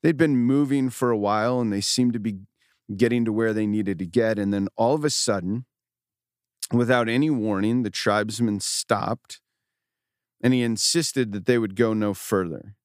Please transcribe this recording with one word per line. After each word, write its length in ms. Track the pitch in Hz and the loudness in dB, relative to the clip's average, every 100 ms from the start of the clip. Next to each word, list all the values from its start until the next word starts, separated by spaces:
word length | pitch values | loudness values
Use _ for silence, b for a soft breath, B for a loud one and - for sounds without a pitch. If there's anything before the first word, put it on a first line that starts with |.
they'd 120 | 160 147 | 2 4
been 220 | 160 131 | 4 4
moving 540 | 120 135 143 139 131 | 4 2 2 0 -2
for 180 | 117 127 | -2 0
a 80 | 110 | 0
while, 420 | 101 107 113 127 | 0 0 0 0
and 140 | 113 | 0
they 80 | 101 | -2
seemed 320 | - - 123 | -2 0 0
to 60 | 113 | 0
be 220 | 110 98 98 _ _ _ - 101 | -6 -8 -14 _ _ _ -12 0
getting 300 | 117 120 113 | 2 2 0
to 80 | |
where 180 | 107 113 | 0 0
they 140 | 110 107 | 0 0
needed 320 | 107 101 87 | 0 -2 -4
to 80 | 90 | -2
get. 320 | 120 113 104 | 0 0 0
And 160 | 101 | -2
then 140 | 101 98 - | -2 -4 0
all 180 | 113 | 0
of 100 | 151 | 2
a 60 | 147 | 0
sudden, 560 | - - 101 90 113 127 _ _ _ _ _ _ _ _ _ - | -2 -2 -2 -2 -6 -8 _ _ _ _ _ _ _ _ _ -2
without 380 | 120 120 123 113 | 0 4 2 2
any 220 | 120 156 | 0 0
warning, 500 | 135 107 98 107 123 | 0 -2 0 0 0
the 80 | 107 | -2
tribesman 720 | - - 104 107 107 117 101 | -2 0 0 0 -2 -2 -2
stopped, 840 | - - - 107 - 120 _ - _ _ _ _ _ _ _ _ _ _ | -4 -6 -2 -2 -2 -6 _ -20 _ _ _ _ _ _ _ _ _ _
and 140 | 123 | 0
he 80 | 127 | 2
insisted 720 | 117 110 - 170 156 135 117 | 0 0 0 0 -2 -2 -4
that 160 | 101 95 | -2 0
they 100 | 120 | 0
would 180 | 110 95 | 0 0
go 200 | 113 110 | 2 2
no 180 | 104 | -2
further. 640 | 95 - 101 87 76 101 - | -4 -2 -2 -2 -8 -14 -20